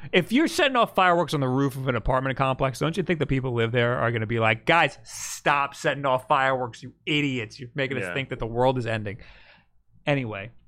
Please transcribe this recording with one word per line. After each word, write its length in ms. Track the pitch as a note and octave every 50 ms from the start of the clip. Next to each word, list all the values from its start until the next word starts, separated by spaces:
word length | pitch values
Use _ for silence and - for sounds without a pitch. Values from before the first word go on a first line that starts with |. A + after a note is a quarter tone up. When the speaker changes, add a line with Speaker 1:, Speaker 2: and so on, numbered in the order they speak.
| - -
Speaker 1:
If 200 | - F#3 D#3 -
you're 160 | A3 C#4+ E4 -
setting 280 | - - E4 C4+ C4
off 180 | A#3+ G#3+ - -
fireworks 380 | G3 F#3 F3+ E3+ E3+ E3+ C3
on 80 | D#3+ C#3+
the 80 | C3+ B2+
roof 260 | B2+ C3+ C#3 C#3 B2
of 140 | C3+ C3 C3+
an 80 | B2
apartment 400 | A#2 - C3+ B2+ C3 C3 C3+ B2
complex, 420 | C#3 C3+ C3 C3 - C#3 C3 A#2+ -
don't 160 | D3 D3+ E3
you 80 | G3+
think 160 | E3 - F3+ D#3
the 60 | -
people 260 | - C#3 C3 B2+ C3
who 40 | A#2+
live 160 | A#2 A2+ A2+
there 240 | B2 B2 A#2 A#2+ B2
are 160 | - A#2 A#2
gonna 140 | A#2+ A2+ A2
be 120 | G#2+ A#2 A2+
like, 280 | A2+ A2 A2+ A2+ -
"Guys, 320 | - E3 E3+ D#3+ C3+ - -
stop 720 | - - - - - - - - - D#3+ C#3+ C#3+ C#3 C3+ -
setting 300 | - - D3+ C3+ C#3+ C#3
off 240 | C3+ C3 B2+ - -
fireworks, 540 | D3+ C3+ C3 C3+ C3+ B2+ B2+ A#2 - -
you 100 | - B2+ - _ -
idiots. 520 | - D3+ D3 D3 C#3 C3 A#2+ G#2+ A2 - -
You're 120 | C3 A#2+ -
making 220 | D3 C3+ C3 C3+
us 80 | A#2+ G2
Speaker 2:
Yeah. 100 | F2+ F2
Speaker 1:
think 140 | C#3 C3 -
that 100 | - -
the 80 | A#2
world 300 | A2 A2+ A#2+ B2+ C3 C3 B2+
is 80 | A2
ending." 300 | A#2 A2+ G#2+ G#2+ G#2 - - - - - - - - - _ _ _ _ _ _ _ _ - -
Anyway, 440 | D3+ C#3+ C#3 B2+ G#2+ G#2 G2 G2 A#2 - - -